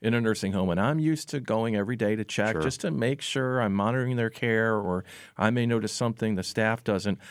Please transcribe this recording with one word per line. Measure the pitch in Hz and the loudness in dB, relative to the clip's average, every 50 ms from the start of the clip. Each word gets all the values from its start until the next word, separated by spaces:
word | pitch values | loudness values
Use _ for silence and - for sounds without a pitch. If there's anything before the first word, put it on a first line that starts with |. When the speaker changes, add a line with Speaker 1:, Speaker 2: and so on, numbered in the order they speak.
Speaker 1:
in | - 113 117 | -2 0 2
a | 117 | 2
nursing | 117 110 107 - - 98 | 2 2 0 0 0 0
home | 98 95 95 92 | 0 2 2 2
and | 85 92 | 2 2
I'm | 101 131 151 156 | 2 2 2 2
used | 156 156 156 151 - - | 2 0 0 -2 -4 -6
to | - 139 | -8 -6
going | 127 - 110 113 113 117 110 | -2 -2 0 0 0 0 0
every | 101 101 107 127 | 0 0 0 0
day | 110 113 104 107 | 0 0 0 0
to | 110 104 | 0 -2
check | - - - 104 110 113 | -4 -2 0 0 0 2
Speaker 2:
Sure. | 160 | 0
Speaker 1:
just | 156 135 - - | 0 -2 -2 -2
to | - 175 | -4 -4
make | 151 127 117 123 143 147 | -2 0 0 0 -2 -2
sure | - - - 135 131 127 127 127 | -6 -4 -2 -2 -2 0 0 2
I'm | 117 101 98 | 2 2 2
monitoring | 98 101 113 123 131 127 127 127 | 2 2 2 0 0 0 0 0
their | 120 113 113 | 0 -2 -2
care, | - - 123 117 113 110 113 113 110 | -2 -2 0 2 2 4 4 2 2
or | 104 101 92 90 90 90 - - - - - - - | 0 0 0 -2 -2 -4 -8 -16 -20 -20 -12 -4 0
I | 95 110 | 2 2
may | 120 123 120 | 2 2 2
notice | 120 120 113 107 104 | 2 0 0 0 -2
something | - - 127 117 110 - 113 110 104 | -2 -2 -2 -2 -2 0 -2 0 0
the | 92 | -2
staff | 92 - - 117 110 110 113 - | -4 -4 -2 0 2 2 0 0
doesn't, | - - 101 92 95 104 92 - - - | 0 -2 0 0 0 -2 -2 -4 -6 -20